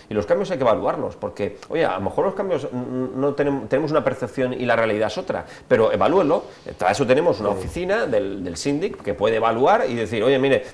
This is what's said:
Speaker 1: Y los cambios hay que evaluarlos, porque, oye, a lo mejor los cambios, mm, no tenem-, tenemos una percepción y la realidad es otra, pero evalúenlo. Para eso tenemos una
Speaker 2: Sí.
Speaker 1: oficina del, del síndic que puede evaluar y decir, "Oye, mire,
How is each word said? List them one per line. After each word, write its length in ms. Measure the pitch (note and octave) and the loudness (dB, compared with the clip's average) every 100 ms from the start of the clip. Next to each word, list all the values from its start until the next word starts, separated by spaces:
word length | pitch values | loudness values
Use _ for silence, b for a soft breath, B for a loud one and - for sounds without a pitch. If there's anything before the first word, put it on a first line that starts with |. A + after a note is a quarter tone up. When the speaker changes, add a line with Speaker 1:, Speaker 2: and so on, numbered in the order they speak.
| B | B
Speaker 1:
Y 60 | |
los 100 | G#2 | -4
cambios 260 | G2+ F#3+ D#3 | 0 0 0
hay 40 | F#3 | 0
que 60 | |
evaluarlos, 540 | B2+ G2 A2+ E3 G#2+ - | 2 2 0 -2 -6 -6
porque, 420 | G2+ - G2+ - - | -10 -6 -6 -6 -6
oye, 160 | D#3+ | -2
a 120 | B2+ F#2 | 0 0
lo 20 | |
mejor 240 | G2 - | -2 0
los 100 | F#3 | -2
cambios, 320 | G3 G3 D#3 C#3+ | -2 -2 -2 -4
mm, 480 | B2 B2 B2+ B2+ B2+ | -6 -6 -4 -4 -2
no 160 | C#3+ C#3 | -2 0
tenem-, 320 | C#3+ C#3 A2+ | 0 -2 -2
tenemos 220 | C3 D#3 | -2 0
una 120 | D3+ | 0
percepción 520 | C3 B2 A#2+ - B2+ | 0 -4 -6 -2 -2
y 100 | B2+ | -2
la 100 | A#2+ | 0
realidad 340 | A#2 A2+ G#2+ G#2+ | 2 2 0 -2
es 100 | - | -4
otra, 260 | - G2 - B - | -6 -6 -8 B 2
pero 240 | A#2+ A2 | 4 4
evalúenlo. 520 | G2+ G#2 F3+ D3+ - - B - - | 4 4 4 4 2 -2 B -14 -2
Para 140 | F2+ | 0
eso 140 | - B2 | 2 4
tenemos 340 | C3 E3+ B2 | 4 4 2
una 100 | G#2 | 0
Speaker 2:
Sí. 60 | G2 | -2
Speaker 1:
oficina 480 | F2 E3+ F3+ G#3+ A3 | -4 -4 -2 0 0
del, 360 | A2 G2 G2 | 0 -2 -6
del 140 | F2+ E2 | -8 -6
síndic 460 | C#3+ C#3+ G3+ - | -2 -2 -2 -6
que 100 | - | -6
puede 240 | G2+ G#2+ A2 | 0 2 2
evaluar 480 | A2+ A#2 C#3+ A3 - | 2 4 4 4 2
y 100 | A#2 | -2
decir, 260 | G#2 A2 | -2 0
"Oye, 160 | A#2+ C3+ | 2 4
mire, 260 | C3+ A#2 B | 4 2 B